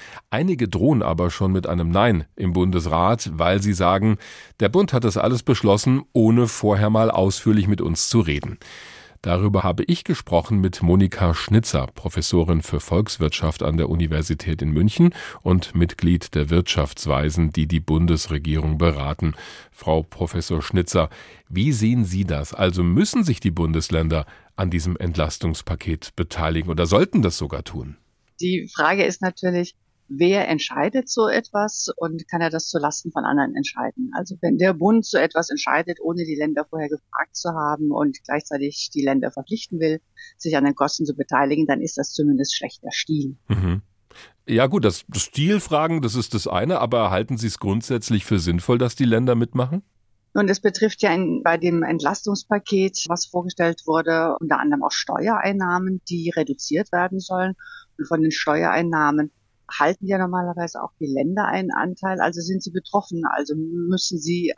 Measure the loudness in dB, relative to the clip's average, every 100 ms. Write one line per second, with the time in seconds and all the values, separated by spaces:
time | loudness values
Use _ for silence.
0 | -20 -20 -4 0 0 0 0 2 4 4
1 | 2 0 0 0 0 0 0 -2 2 4
2 | 4 2 -2 -4 -2 2 2 2 0 2
3 | 2 2 -2 0 2 2 2 2 2 4
4 | 2 0 -4 -20 -14 0 2 4 2 2
5 | 2 2 0 0 0 2 4 4 4 2
6 | 2 4 6 6 4 2 2 4 4 4
7 | 4 4 2 2 2 4 4 0 0 -2
8 | 0 2 2 0 -4 -12 -16 -20 -20 -20
9 | -20 -10 -2 0 2 2 0 -2 0 -2
10 | -2 -6 0 0 2 2 0 2 4 6
11 | 4 2 0 0 2 2 2 -2 -4 -8
12 | -8 -4 0 2 4 2 0 -4 0 0
13 | 0 0 -2 0 -2 -2 -2 0 0 0
14 | 0 0 -2 -4 -4 -2 0 2 2 6
15 | 4 4 -14 -6 2 2 2 0 0 2
16 | 2 2 0 -2 2 2 2 0 -2 -4
17 | -2 0 0 0 0 0 0 0 2 2
18 | 4 2 0 -4 -2 -2 0 2 2 2
19 | -4 -2 -2 -4 -12 -20 -20 -10 0 0
20 | 0 -6 -4 -4 -4 -4 0 0 2 0
21 | 0 -4 -20 -20 -8 -2 0 2 2 2
22 | 0 0 -2 -2 -4 0 0 2 2 4
23 | 2 2 0 0 0 0 0 0 0 0
24 | 0 -2 -4 -14 _ -4 -2 0 -2 -2
25 | -4 -2 -2 -2 -4 -4 -6 -6 -4 -6
26 | -6 -6 -6 -2 -2 0 -2 0 4 4
27 | 4 2 2 0 -6 -6 -8 -10 -12 -16
28 | _ _ _ -8 -4 -4 -6 -2 0 2
29 | 0 0 -4 -2 -2 -2 -4 -8 _ _
30 | -12 0 2 2 0 -2 -2 -2 -2 -2
31 | -4 0 2 0 -2 -4 -2 -4 -8 -6
32 | -6 -6 -6 -2 -2 -4 -2 0 0 -4
33 | -8 -4 0 2 0 -2 -6 -4 -8 -6
34 | -8 -6 -8 -4 0 2 2 2 4 2
35 | 2 0 0 0 -4 -4 -2 -2 -2 -6
36 | -4 -4 -4 -4 -2 -4 -6 -6 -6 -8
37 | _ -8 -8 -6 -6 -4 -2 -2 0 0
38 | -2 -2 -4 -4 -4 -6 -6 -6 -8 -2
39 | 0 0 -2 -6 -8 -8 -6 -4 -2 -2
40 | _ -20 -20 -10 -2 0 0 2 -2 -2
41 | -4 -4 -2 0 2 2 2 0 -2 -6
42 | -6 0 2 2 0 -4 -8 -12 -10 -8
43 | -4 -2 -4 -8 -4 0 0 -2 -4 _
44 | _ -20 -20 _ -2 2 2 4 2 0
45 | -6 -6 -6 0 2 2 2 0 2 0
46 | 0 -2 -2 -4 -2 -2 0 0 2 2
47 | 2 2 0 -2 -4 -2 -2 -2 0 -4
48 | 0 -2 2 0 2 0 2 2 2 0
49 | 2 4 4 2 0 -2 -2 -4 -8 _
50 | _ _ _ 0 2 2 0 0 -2 2
51 | 0 2 0 0 2 2 2 0 0 -2
52 | -2 -2 -4 -4 -2 -4 0 0 0 -2
53 | -6 -6 -4 -4 -4 0 0 0 0 0
54 | 2 0 0 -2 -2 0 0 0 -2 -4
55 | -4 -2 0 0 0 -2 0 0 -2 -4
56 | -6 -6 -4 -2 -2 -4 -4 -4 0 -2
57 | -2 -4 -6 -4 -2 -4 -14 -20 -20 -12
58 | -2 0 0 0 0 0 2 2 0 2
59 | 2 2 -2 _ _ _ -12 0 0 0
60 | -2 0 0 -2 -4 -4 -6 -6 -12 -8
61 | -4 -2 -2 0 -2 -2 -2 -2 -4 -4
62 | -4 0 0 -2 -4 -4 -4 -10 -4 -4
63 | -2 -4 -4 -2 -4 -4 -4 -4 -2 -2
64 | -2 -4 -2 -2 -2